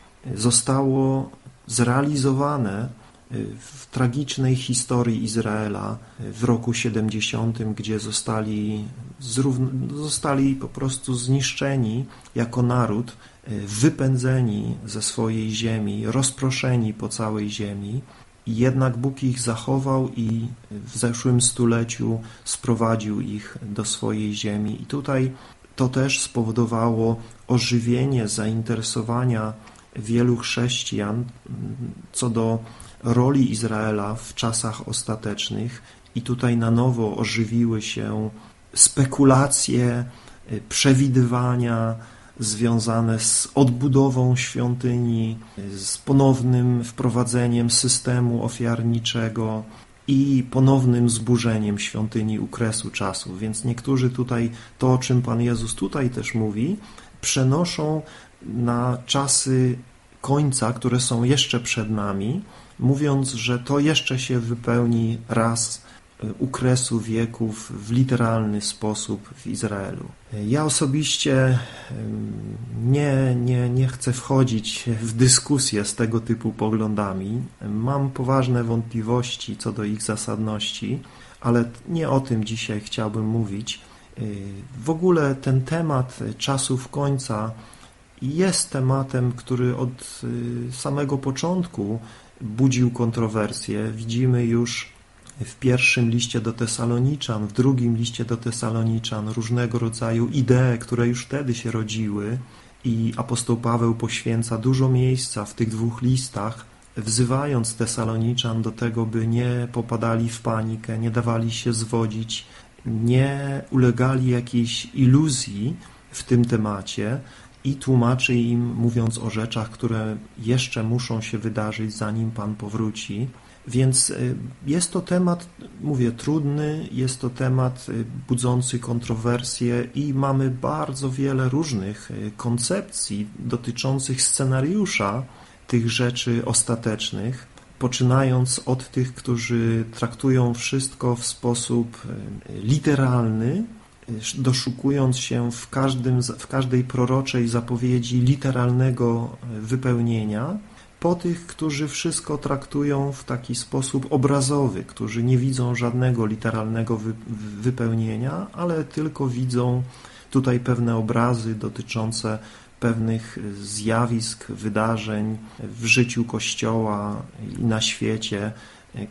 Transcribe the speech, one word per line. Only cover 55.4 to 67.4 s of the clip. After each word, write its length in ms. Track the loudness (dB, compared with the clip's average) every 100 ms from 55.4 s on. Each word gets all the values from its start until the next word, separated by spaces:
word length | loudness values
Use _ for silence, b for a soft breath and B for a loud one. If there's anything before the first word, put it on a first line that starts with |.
Jezus 340 | 2 0 -2 -4
tutaj 340 | -4 0 -2
też 260 | -2 -4 -2
mówi, 420 | -2 0 -2 -2 B B B -8
przenoszą 800 | -2 2 4 4 0 -2 -2 -2 -4 B B -16 -8
na 520 | -2 0 2 0 -2 -2
czasy 720 | 0 2 2 2 4 2 0 -8 -20 -20 -8
końca, 520 | 0 2 2 2 0
które 260 | 0 0 2
są 240 | 2 2
jeszcze 360 | 4 4 2 0
przed 300 | -2 -4 -2
nami, 520 | -2 0 -2 -2 -2 -6 B B B
mówiąc, 520 | 2 4 4 2 0
że 280 | -2 -2 -2
to 200 | 0 2
jeszcze 400 | 4 2 0 -2
się 200 | 0 0
wypełni 800 | 0 -2 0 2 4 2 2 -2 -2
raz, 520 | 0 2 0 -2 -6 B B -20 -10
e, 100 | -8 -4
u 80 | -4
kresu 520 | 0 2 2 2 -2
wieków 720 | 0 0 -2 -2